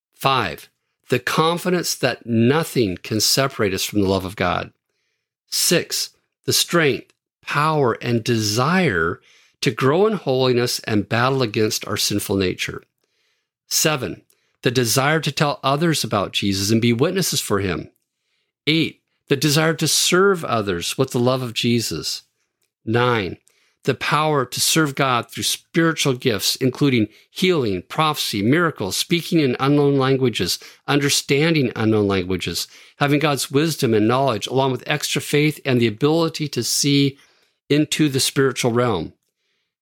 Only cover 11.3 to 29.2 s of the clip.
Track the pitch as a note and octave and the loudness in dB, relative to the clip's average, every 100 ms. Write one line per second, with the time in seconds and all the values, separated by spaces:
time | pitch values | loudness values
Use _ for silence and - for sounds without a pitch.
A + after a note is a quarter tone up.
11.3 | C3+ A#2 A#2 G#2+ - - G#2 - G#2 - | 0 0 0 0 -2 -6 -4 -2 -2 -2
12.3 | G2 F#2 - - - - _ _ _ _ | 0 0 -2 -8 -10 -14 _ _ _ _
13.3 | _ _ _ - - D#3+ D3 G2 C#2 _ | _ _ _ -6 0 0 0 -4 -10 _
14.3 | _ _ _ C3+ B2 A2+ B2+ C#3 D#3+ D3 | _ _ _ 0 2 2 2 2 2 0
15.3 | - D3 - C3+ C#3+ E3+ D3 G#2+ G#2+ F#2 | 0 -2 0 -2 0 0 0 0 -2 -2
16.3 | - G2+ G2 G2+ A2+ A#2+ A2+ D#3+ F#3 D#3+ | -2 -2 0 2 2 4 2 0 0 -2
17.3 | C3 - G2 G2 D2+ - _ _ _ _ | -2 -2 -2 -2 -4 -8 _ _ _ _
18.3 | _ _ _ - D#3+ B2 - _ _ - | _ _ _ 0 0 0 -6 _ _ -4
19.3 | C#3 D3 C#3+ D#3+ D#3+ D#3+ - - F3+ G3 | 0 2 2 2 0 0 0 2 4 4
20.3 | F#3 D3+ A#2 G2+ E2+ - - C3 B2+ B2 | 2 -2 -2 0 -2 -4 -2 -2 2 2
21.3 | C3 B2 A2 A#2+ A#2 G#2+ D#2+ - - _ | 0 -4 -2 0 0 -2 -6 -6 -10 _
22.3 | _ _ _ _ _ - A#2 B2 A2+ F2+ | _ _ _ _ _ -2 0 2 0 -2
23.3 | G2+ _ _ _ _ - - - D3+ D#3 | -8 _ _ _ _ -4 -4 -2 0 0
24.3 | D3 B2 - - D#3+ D3+ C3+ C3+ A#2 - | 0 -2 -2 0 2 0 0 0 0 -2
25.3 | - - - _ E3+ E3 D#3 D3 B2 C3 | -6 -4 -6 _ 0 0 2 0 0 0
26.3 | G2 - - C3 - C#3+ B2 G#2 - _ | 0 -2 -2 -2 0 2 2 0 -4 _
27.3 | - F#3 E3 A2+ F#2 - - D#3 D3+ - | -2 0 2 0 -4 -6 -2 -2 -2 -4
28.3 | G#2 G#2+ D#3 E3 - F#2+ - - E3+ | 0 2 2 0 -2 -4 -4 -2 -2